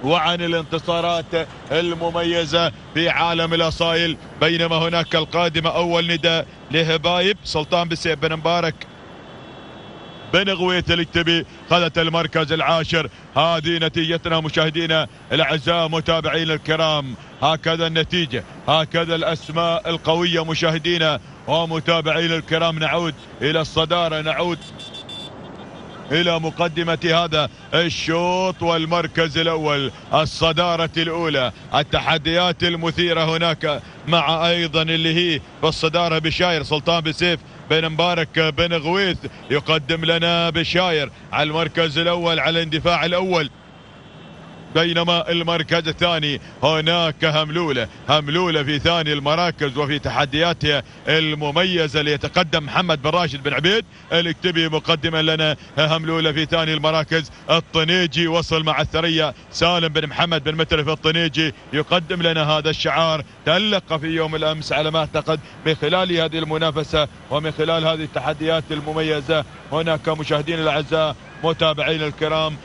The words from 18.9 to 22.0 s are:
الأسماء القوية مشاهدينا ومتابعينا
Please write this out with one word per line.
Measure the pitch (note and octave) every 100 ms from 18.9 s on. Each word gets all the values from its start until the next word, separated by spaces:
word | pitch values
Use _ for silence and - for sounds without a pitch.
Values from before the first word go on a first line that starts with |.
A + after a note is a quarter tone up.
| E3 E3 E3
الأسماء | D#3 E3 - E3 E3+ E3 D#3
القوية | E3 - E3 F3 D#3+ D#3+
مشاهدينا | D#3+ E3 D#3+ D#3 F3 D#3+ C#3 - - -
ومتابعينا | D3+ E3 D#3+ D#3 E3